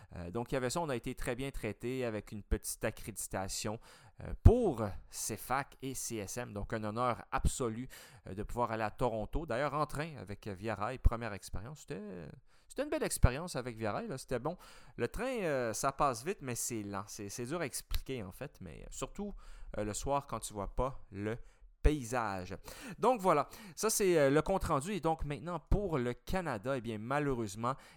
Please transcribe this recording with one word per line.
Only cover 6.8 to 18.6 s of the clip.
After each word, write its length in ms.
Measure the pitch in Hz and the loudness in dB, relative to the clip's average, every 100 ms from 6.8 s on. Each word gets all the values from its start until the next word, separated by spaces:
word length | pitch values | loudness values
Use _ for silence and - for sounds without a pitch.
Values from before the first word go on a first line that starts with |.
honneur 400 | 107 113 123 107 - | -2 0 0 0 -2
absolu, 560 | 131 - - 120 113 127 - - - - | 2 2 2 -2 -2 -8 -12 -20 -16 -10
euh, 60 | |
de 100 | 95 | -8
pouvoir 260 | 98 120 113 | -4 -2 0
aller 140 | 113 | 0
à 60 | 107 | -2
Toronto, 540 | - 123 110 101 143 | 0 0 0 -2 -4
d'ailleurs 300 | 165 117 147 | -2 -2 0
en 120 | 147 147 | 0 -2
train 300 | 139 165 131 | -2 -6 -8
avec, 280 | 101 101 107 | -10 -8 -8
euh, 80 | |
Via 220 | 92 110 101 | -6 -4 -2
Rail, 220 | 107 131 | -2 4
première 340 | - 113 117 | 4 4 -4
expérience. 480 | 98 - 92 113 151 | -8 -8 -8 -8 -12
C'était, 480 | - 185 208 180 - - - - - | -10 -10 -10 -12 -12 -14 -20 -20 -12
c'était 160 | - | -6
une 60 | 294 | -2
belle 120 | 302 | -2
expérience 540 | 202 - 135 131 180 139 | -2 6 6 4 -4 -6
avec 200 | 120 110 | -6 -4
Via 160 | 107 | -2
Rail, 140 | 123 226 | -2 -4
là. 100 | 135 | -8
C'était 220 | - 120 | -4 -2
bon. 180 | 143 180 - - - - | -2 -6 -12 -20 -12 -4
Le 120 | 117 | -2
train, 300 | 180 254 240 | 0 -2 -2
euh, 300 | 170 135 117 | 0 0 0
ça 180 | 104 139 | 0 0
passe 340 | - 147 113 | 2 2 2
vite, 140 | 151 - | -4 -4
mais 120 | 131 | -4
c'est 300 | 117 - 117 | -4 -2 -4
lent. 180 | 101 101 101 | -4 -4 -6
C'est, 200 | - 101 | -8 -8
c'est 180 | - 120 | -6 -4
dur 140 | 170 | -4
à 60 | 139 | -4
expliquer, 560 | - - - - 127 | -6 0 0 0 -6
en 80 | 92 | -6
fait, 260 | - 139 - | -8 -12 -12